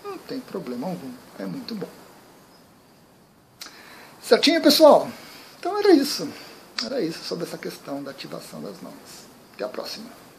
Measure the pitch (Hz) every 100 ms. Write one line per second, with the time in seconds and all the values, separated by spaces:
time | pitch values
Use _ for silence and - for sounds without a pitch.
0 | 403 370 - 277 - 202 175 123 185 180
1 | 131 123 - - - 139 123 226 - -
2 | - - - - - - - _ _ -
3 | _ - _ _ _ _ - - - -
4 | - - - 233 - 330 311 - 311 208
5 | - - - - - - 339 415 403 311
6 | 277 - - - - - - - 226 269
7 | 165 165 - 185 170 165 185 - - 143
8 | 139 135 - - - - 98 92 - -
9 | - - - - - - 104 - - -
10 | 233 - -